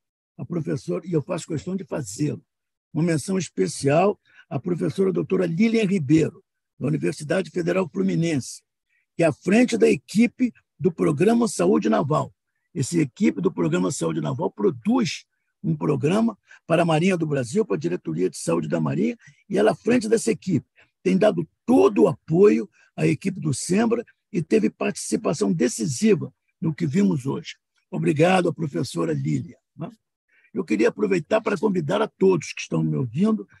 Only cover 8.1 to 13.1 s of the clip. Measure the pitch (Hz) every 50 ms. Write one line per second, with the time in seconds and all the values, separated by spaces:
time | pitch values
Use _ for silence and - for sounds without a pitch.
8.1 | 180 165 165 170 156 131 - - - - _ _ _ _ _ _ _ _ _ _
9.1 | _ - 165 156 135 - - 175 202 240 254 - 233 202 226 226 202 151 - -
10.1 | - 208 240 - - - 254 226 - _ _ _ _ _ 147 185 - - 180 170
11.1 | 151 131 180 220 233 233 240 208 - - 175 180 220 226 - 220 220 214 165 131
12.1 | 151 147 127 - - _ _ _ _ _ _ _ - 165 127 - 165 170 151 131